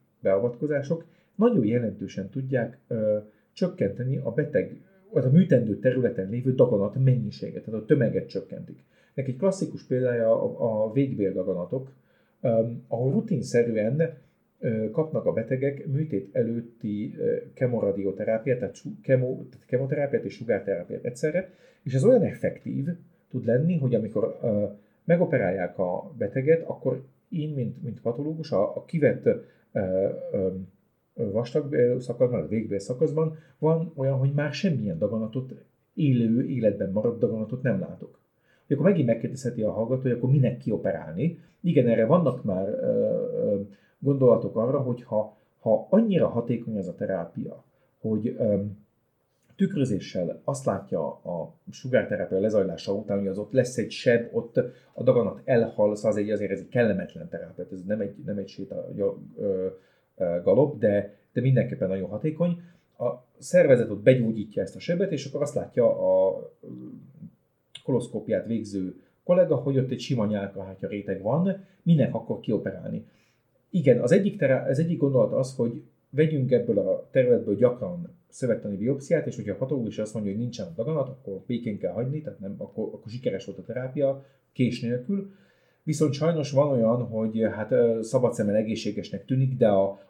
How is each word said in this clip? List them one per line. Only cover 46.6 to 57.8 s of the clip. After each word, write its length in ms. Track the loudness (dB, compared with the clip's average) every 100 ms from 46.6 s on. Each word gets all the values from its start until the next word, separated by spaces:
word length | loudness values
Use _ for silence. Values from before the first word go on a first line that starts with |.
| -4 -6
az 100 | -6
a 60 |
terápia, 720 | -6 -4 -4 -6 -10 -12 -12 _ _ _ _
hogy, 340 | -4 -2 -2 -2
ö, 220 | 0 0 -2 -8 _ _ _ _ _ _ _ -2
tükrözéssel 800 | 0 0 0 -2 -4 -4 -4 -4
azt 200 | -6 -4
látja 360 | -2 -4 -2 -4 -4
a 480 | -6 -8 -8 -8 -14 -20
sugárterápia 720 | -14 0 0 2 -2 -2 0
lezajlása 520 | 2 2 0 -2 -4
után, 260 | -4 -2 -2
hogy 80 | -2
az 120 | -4
ott 140 | -2
lesz 260 | 0 0 0
egy 120 | -6
seb, 380 | -2 2 2 2
ott 240 | -6 -4 -2 -2 -4 _
a 100 | -2
daganat 380 | 2 4 2 -2
elhal, 520 | 0 2 2 2 2 2
szóval 140 | 0
az 60 | 0
egy, 140 | 0
azért 200 | -2 -2
ez 100 | -4
egy 80 | -2
kellemetlen 600 | 2 2 2 -4 -10 -10
terápia, 380 | -10 -10 -12 -12
ez 120 | -10